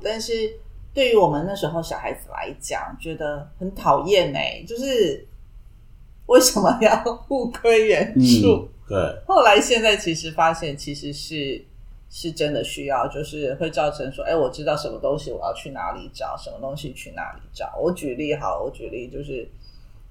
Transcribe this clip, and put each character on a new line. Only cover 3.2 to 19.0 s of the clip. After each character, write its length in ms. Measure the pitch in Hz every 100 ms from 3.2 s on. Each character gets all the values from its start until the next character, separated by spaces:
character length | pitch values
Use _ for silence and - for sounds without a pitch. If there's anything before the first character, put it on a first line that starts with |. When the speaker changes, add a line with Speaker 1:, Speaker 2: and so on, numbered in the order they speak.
| 151 147 143 -
Speaker 1:
很 160 | 185
讨 300 | 190 165 139 147
厌 280 | 196 160 143
哎， 260 | 139 110 165
就 80 | 233
是 500 | 269 254 180 135 - - - - - - - - - - -
为 140 | 247
什 200 | - 214
么 180 | 190 -
要 440 | 214 220 247 233 -
物 200 | 269 233
归 360 | - 226 226 220
原 260 | 170 214
处？ 540 | 131 127 117 98 - - - -
Speaker 2:
嗯， 0 |
对。 340 | 101 80 - -
Speaker 1:
后 160 | 370
来 180 | 240 208
现 220 | - 233
在 140 | 220 202
其 180 | 175
实 160 | 160 165
发 240 | 156 165
现 220 | 170 160 139
其 180 | -
实 180 | 143 143
是， 500 | 143 - 160 139 120 - - - - -
是 220 | - 170
真 220 | 156 151
的 80 | 139
需 220 | 117 - 139
要， 200 | 135 131
就 140 | 139
是 300 | 151 151 139 139
会 120 | 165
造 200 | 160 151
成 200 | 143 135
说， 120 | -
哎， 100 | -
我 140 | 160 131
知 160 | 151
道 120 | 151 151
什 120 | 143
么 100 | 113
东 180 | 135 147
西 140 | -
我 80 | 104
要 120 | 82
去 180 | - -
哪 200 | 131 87
里 160 | 95 95
找， 220 | - - -
什 100 | -
么 60 | 104
东 140 | 135 143
西 160 | 143
去 180 | 127 -
哪 220 | - -
里 80 | - -
找。 220 | - - -
我 120 | 151
举 240 | 180 147
例 200 | 123 151 143
好， 260 | 113 80
我 80 | 117
举 180 | - 110
例 200 | 113